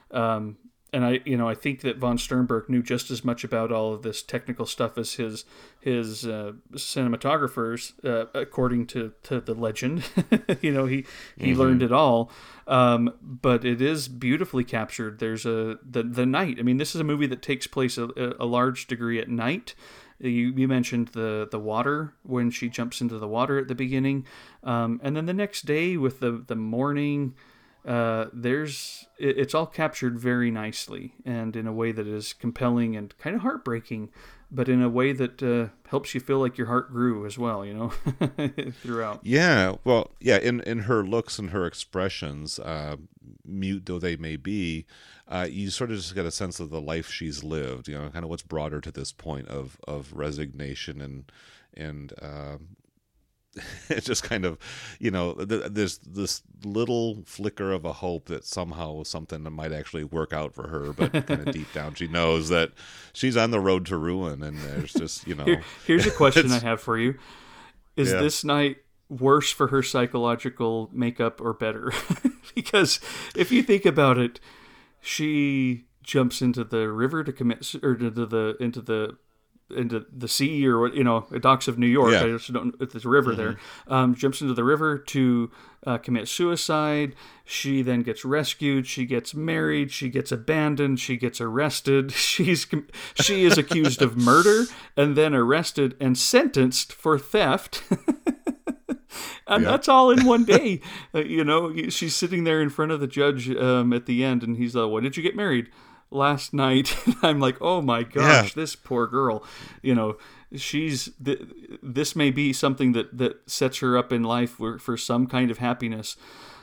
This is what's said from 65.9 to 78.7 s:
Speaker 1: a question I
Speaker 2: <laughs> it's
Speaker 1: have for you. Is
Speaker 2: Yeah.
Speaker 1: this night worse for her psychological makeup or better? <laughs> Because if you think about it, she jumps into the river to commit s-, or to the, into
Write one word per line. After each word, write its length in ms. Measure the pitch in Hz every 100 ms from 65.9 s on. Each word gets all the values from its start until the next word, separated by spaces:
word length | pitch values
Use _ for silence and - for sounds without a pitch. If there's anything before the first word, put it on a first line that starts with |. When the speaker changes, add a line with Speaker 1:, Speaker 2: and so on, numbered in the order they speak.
| 170 208
Speaker 1:
a 40 |
question 420 | - 139 160 135
I 40 | 123
Speaker 2:
<laughs> 0 |
it's 60 |
Speaker 1:
have 160 | 117 113
for 180 | - 113
you. 160 | 123 135 - - - - - _ _ -
Is 160 | 135
Speaker 2:
Yeah. 80 | 92
Speaker 1:
this 240 | 151 -
night 320 | 151 147 143 135 _ _ -
worse 420 | 131 135 147 -
for 180 | - 131
her 140 | 135
psychological 1080 | 127 127 123 123 117 117 127 - 113 113 110
makeup 480 | 123 120 120 117 -
or 120 | 117
better? 380 | 110 110 107 123 -
<laughs> 40 | - - 254 - -
Because 440 | - - 214 165 - - - - -
if 160 | 180
you 100 | 247
think 240 | 247 196 196
about 320 | 151 135 123
it, 220 | 120 - - - - - _ _
she 840 | - - 151 147 143 139 127 120 - _
jumps 400 | - 139 123 -
into 220 | 127 120
the 240 | 110 113 110
river 320 | 107 131 160
to 100 | 147
commit 260 | - 120 113
s-, 180 | - 135
or 100 | 139
to 160 | 117 120
the, 460 | 117 110 110 110 107
into 220 | 120